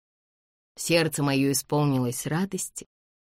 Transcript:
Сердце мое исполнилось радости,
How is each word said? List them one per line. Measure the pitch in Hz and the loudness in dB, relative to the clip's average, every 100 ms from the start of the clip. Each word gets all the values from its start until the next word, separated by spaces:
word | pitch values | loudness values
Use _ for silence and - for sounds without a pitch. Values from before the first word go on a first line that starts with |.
| _ _ _ _ _ _ _ - | _ _ _ _ _ _ _ -8
Сердце | - 165 160 156 | 0 2 2 0
мое | 143 139 139 | 0 2 2
исполнилось | 139 - 147 147 131 123 117 - | 0 0 2 2 2 0 -4 -4
радости, | 156 196 185 - - - _ _ _ | -2 -2 -6 -8 -12 -20 _ _ _